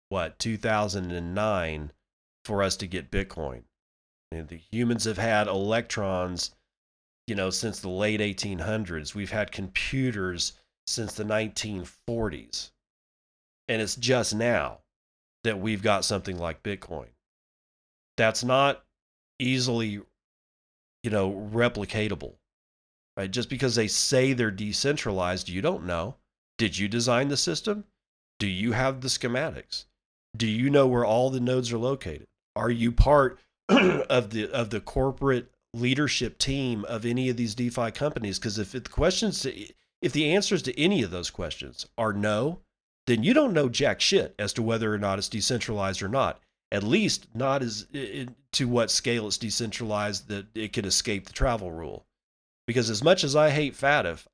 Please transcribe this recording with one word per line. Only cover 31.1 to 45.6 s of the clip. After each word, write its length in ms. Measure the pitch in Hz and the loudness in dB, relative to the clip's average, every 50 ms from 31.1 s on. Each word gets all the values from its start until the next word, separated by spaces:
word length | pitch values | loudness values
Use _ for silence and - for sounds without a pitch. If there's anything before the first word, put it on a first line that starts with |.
| 110 120 127 135 | 4 4 4 2
the 100 | 131 131 | 2 0
nodes 320 | 123 123 127 127 127 117 | 0 2 2 0 0 0
are 80 | 117 113 | -2 -2
located? 480 | 117 127 139 131 - 92 76 71 - _ _ _ _ _ _ | 0 -2 -2 -2 -6 -10 -10 -10 -14 _ _ _ _ _ _
Are 140 | 110 110 117 | -2 0 0
you 200 | 120 117 117 - | 0 2 2 2
part 480 | 120 - - 135 147 147 135 127 127 - _ _ _ | 6 6 8 8 8 8 6 4 2 -4 _ _ _
<clears throat> 140 | _ _ - | _ _ 6
of 600 | 196 269 202 180 160 143 131 - 139 123 117 101 | 6 8 8 6 4 2 2 2 2 2 2 2
the, 200 | 110 110 107 85 | -2 -4 -4 -2
of 200 | 80 131 117 104 | -2 -2 -2 -2
the 100 | 113 104 | -4 -6
corporate 720 | - - - 135 131 135 131 - 143 139 131 120 120 - _ _ _ _ - | -6 -4 -2 0 0 0 0 0 2 2 2 2 0 -6 _ _ _ _ -6
leadership 640 | 117 120 123 131 139 151 131 - - 127 113 - _ | 0 2 2 2 2 2 0 0 -2 -2 -4 -2 _
team 480 | - - 135 139 135 127 117 107 101 | -2 -2 0 0 0 -2 -2 -2 -4
of 180 | - 120 110 107 | -6 -6 -4 -2
any 240 | 117 120 127 131 127 | -2 -2 0 0 0
of 80 | 123 | 0
these 180 | 113 120 113 101 | -2 -2 -4 -2
DeFi 360 | 120 123 120 117 131 120 113 | -2 -4 -2 -2 -2 -4 -4
companies? 480 | 110 - 139 151 147 - 113 101 95 - | -2 -2 -4 -2 -2 -2 -6 -4 -6 -4
'Cause 200 | - 117 98 110 | -4 -4 -4 -4
if 160 | 104 95 - | -6 -6 -6
it, 100 | 127 110 | -10 -10
the 60 | - | -6
questions 520 | - - 147 160 185 - 226 208 160 - - | -2 2 2 2 2 2 0 0 -2 -2 -4
to, 260 | 135 - - 104 - - _ _ _ _ _ | -6 -6 -8 -14 -16 -18 _ _ _ _ _
if 120 | - - - | -4 -2 0
the 200 | 147 156 147 165 | 2 2 4 4
answers 300 | 202 196 - 208 160 - | 2 2 2 0 0 -2
to 180 | - - - | -4 -2 0
any 220 | 147 180 208 175 113 | 2 2 4 2 0
of 80 | 87 | 0
those 200 | 87 90 87 - | -2 -6 -6 -8
questions 560 | - - 90 76 71 - 67 65 62 - - - _ - | -6 -6 -6 -6 -6 -10 -12 -14 -12 -14 -14 -12 _ -2
are 160 | 113 110 101 | -2 -2 0
no, 460 | 101 101 107 107 107 123 151 175 - - _ _ _ _ _ _ _ _ | 0 0 0 0 0 0 -2 -4 -6 -14 _ _ _ _ _ _ _ _
then 160 | - 120 113 107 | 0 2 4 4
you 100 | 175 254 | 4 6
don't 220 | 302 302 254 185 | 6 4 4 4
know 140 | 156 143 127 | 2 2 2
jack 320 | 120 - 139 127 101 - | 2 2 2 2 2 2
shit 340 | - - 196 180 104 76 - - | 2 4 4 4 2 2 -4 -4
as 140 | 104 98 - | -4 -4 -2
to 100 | - 113 | -2 0
whether 300 | 110 113 113 113 107 107 | 0 0 2 2 0 0
or 60 | 104 | 0
not 200 | 104 101 98 101 | 0 0 0 0
it's 100 | 98 - | -2 -4
decentralized 720 | - 107 95 - - 113 | -4 -2 0 0 0 -2